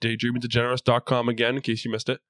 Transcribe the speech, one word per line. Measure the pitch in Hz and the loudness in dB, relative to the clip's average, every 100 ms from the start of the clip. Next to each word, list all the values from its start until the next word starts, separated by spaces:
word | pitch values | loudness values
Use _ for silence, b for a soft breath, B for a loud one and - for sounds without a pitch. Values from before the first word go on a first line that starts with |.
daydreamingdegenerates | 113 113 120 123 117 117 120 127 | -2 0 0 -2 -2 0 0 0
dot | - 120 - | 2 2 2
com | 127 117 | 0 0
again, | 117 117 135 | 2 0 0
in | |
case | 127 113 120 | -2 -4 -4
you | |
missed | 110 - | -4 -4
it, | 127 | -6